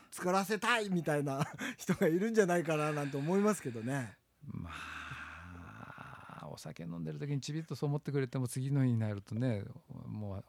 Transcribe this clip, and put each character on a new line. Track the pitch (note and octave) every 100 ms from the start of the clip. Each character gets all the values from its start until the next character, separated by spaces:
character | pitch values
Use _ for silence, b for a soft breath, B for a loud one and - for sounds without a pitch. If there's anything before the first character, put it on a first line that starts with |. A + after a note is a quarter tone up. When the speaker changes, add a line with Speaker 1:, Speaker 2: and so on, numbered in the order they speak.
| B
Speaker 1:
作 | - F3+
ら | F#3+ F#3+
せ | G#3+
た | A3+ A#3+
い | G#3
み | F3+
た | D#3+ D3
い |
な | C#3+ C3+ D3+ -
<laughs> | C4+ B3
人 | - F3+
が | F3+
い |
る | E3+ A3
ん | A3
じ |
ゃ | F#3+
な | F3
い |
か | D#3+ D#3
な | D3+
な | D3+ C#3+
ん |
て | C#3
思 | D3 G3
い |
ま | G3+ G#3+
す |
け | C#3
ど | A#2
ね。 | A2+ C#3 A#2+ - _ _
Speaker 2:
ま | D3 - E2+
あ、 | D#2 - - - - - D#2+ F2 F2+ E2+ G#2+ - - - - - - -
お | -
酒 | - D3
飲 | E3+ E3+
ん |
で | D#3+
る | D3+
時 | D3
に | C#3+
ち | B2
び | D3+
っ |
と | D#3+ C#3
そ | D3
う |
思 | C#3+
っ |
て | -
く | C#3
れ | C3
て | C3+
も、 | B2
次 | - C3+
の | C#3 C3
日 |
に | A#2
な | A2
る | G2+
と | -
ね、 | G#2+ B2+ G#2 G2+ - - - A#2
も | G#2+ G#2
う | G2